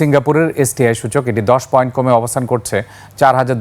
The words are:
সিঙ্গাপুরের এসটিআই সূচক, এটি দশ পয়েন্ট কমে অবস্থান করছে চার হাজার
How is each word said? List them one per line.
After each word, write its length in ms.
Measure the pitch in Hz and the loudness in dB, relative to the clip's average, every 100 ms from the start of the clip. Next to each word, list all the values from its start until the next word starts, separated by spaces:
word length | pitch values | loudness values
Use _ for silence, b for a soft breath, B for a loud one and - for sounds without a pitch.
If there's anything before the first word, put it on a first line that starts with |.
সিঙ্গাপুরের 480 | 151 143 127 151 165 147 | 2 2 2 0 0 0
এসটিআই 320 | 127 - 120 113 | -2 0 0 0
সূচক, 220 | 113 143 123 | -2 -4 -2
এটি 120 | 110 104 | -2 2
দশ 100 | 131 - | 0 2
পয়েন্ট 180 | 131 127 131 | 0 0 -2
কমে 160 | 127 120 | 0 0
অবস্থান 240 | 120 135 123 | 0 -4 -4
করছে 240 | 123 - 101 - B B - | -4 -4 -6 -6 B B 0
চার 140 | 135 131 | 2 4
হাজার 160 | 131 120 | 0 -2